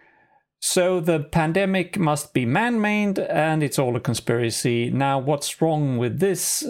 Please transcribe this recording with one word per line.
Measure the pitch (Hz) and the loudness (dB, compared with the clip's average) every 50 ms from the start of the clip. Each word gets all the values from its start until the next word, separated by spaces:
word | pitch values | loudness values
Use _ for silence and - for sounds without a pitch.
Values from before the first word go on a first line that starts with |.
| _ _ _ _ _ _ _ _ _ _ _ _ | _ _ _ _ _ _ _ _ _ _ _ _
So | - - - 185 180 180 185 180 | -6 -2 2 2 2 2 2 2
the | 165 175 165 156 | 2 2 0 0
pandemic | 143 - - 175 156 156 160 190 196 190 190 190 170 175 - | 0 0 0 0 2 2 2 2 2 2 2 0 -2 -2 -2
must | 208 175 151 151 147 - - - | 0 0 2 0 0 -2 -4 -2
be | 135 123 | -2 0
man-made | 117 131 190 226 240 240 226 208 214 208 208 208 202 190 196 | 2 2 0 0 0 0 0 0 0 0 0 0 0 -2 -2
and | - - 165 160 151 160 156 156 | -2 -2 0 0 2 2 2 0
it's | 151 135 - - | 0 0 0 0
all | 139 123 120 | 0 0 0
a | 120 | -2
conspiracy. | - - 117 - - - 117 120 120 113 110 - - 127 120 120 117 120 | -2 -2 -4 -2 -2 -2 0 0 0 -2 -2 -2 -2 0 0 0 0 0
Now, | 123 127 139 139 139 135 | 0 0 0 0 0 0
what's | 131 143 151 143 - - - - | 0 -2 -2 -2 -4 -6 -4 0
wrong | 156 165 156 151 147 139 127 | 0 0 2 2 0 0 0
with | 117 123 120 107 127 | 0 0 -2 0 0
this | 180 196 180 170 - - - - 311 | 0 0 0 -2 -2 -4 -4 -4 -4